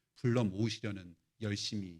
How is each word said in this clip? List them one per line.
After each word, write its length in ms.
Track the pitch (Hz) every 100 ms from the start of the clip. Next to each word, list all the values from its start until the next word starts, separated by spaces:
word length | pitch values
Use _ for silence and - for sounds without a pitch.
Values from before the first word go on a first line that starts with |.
| _ _
불러 300 | 127 120 110
모으시려는 680 | 95 113 104 113 98 87 82 _ -
열심이 580 | 107 104 - 107 95 85